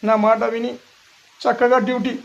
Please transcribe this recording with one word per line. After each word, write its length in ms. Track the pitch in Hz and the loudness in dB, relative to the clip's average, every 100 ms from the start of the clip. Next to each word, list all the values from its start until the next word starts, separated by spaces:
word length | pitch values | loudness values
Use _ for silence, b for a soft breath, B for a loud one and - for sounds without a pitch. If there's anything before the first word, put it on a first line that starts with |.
| 214 | 0
నా 60 | 220 | 2
మాట 180 | 214 220 226 | 2 2 0
విని 200 | 226 240 240 _ _ _ _ _ _ | -4 -6 -8 _ _ _ _ _ _
చక్కగా 360 | - 233 247 254 208 | -4 2 4 2 2
డ్యూటీ 240 | 247 226 233 | -2 -2 -6